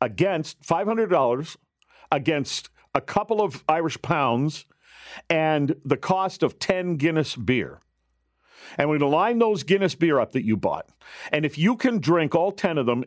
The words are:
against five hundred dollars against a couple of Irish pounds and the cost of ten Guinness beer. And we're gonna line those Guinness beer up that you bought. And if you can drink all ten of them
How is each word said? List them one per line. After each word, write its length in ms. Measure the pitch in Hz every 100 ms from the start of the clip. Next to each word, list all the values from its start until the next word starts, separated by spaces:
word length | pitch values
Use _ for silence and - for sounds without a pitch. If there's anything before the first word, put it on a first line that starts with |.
against 600 | 123 95 185 175 160 -
five 240 | - 165 202
hundred 240 | 226 214
dollars 460 | 175 123 127 160 - _ _ _ _ -
against 580 | 147 151 151 135 - - _ _
a 80 | 143
couple 400 | - - 208 214
of 220 | 202 - -
Irish 340 | 160 165 -
pounds 640 | - 165 135 117 147 - - _ _ - - - -
and 460 | 165 156 151 139 160 139
the 120 | 139
cost 440 | - 190 190 -
of 140 | 143 -
ten 360 | - 185 180 160
Guinness 380 | 156 160 151 -
beer. 440 | 107 127 73 - _ _ _ _ _ _ _ - - -
And 120 | 147
we're 80 | 151
gonna 140 | 143
line 260 | 151 208 240
those 240 | 233 202
Guinness 300 | - 196 190
beer 260 | - 165 143
up 120 | 113
that 120 | 135
you 140 | 110 107
bought. 320 | 95 76 - _ - - -
And 140 | 151 151
if 120 | 147
you 180 | 180 240
can 240 | 262 226
drink 340 | 147 170 156
all 180 | 170 185
ten 260 | - 196 156
of 80 | 120
them 160 | 120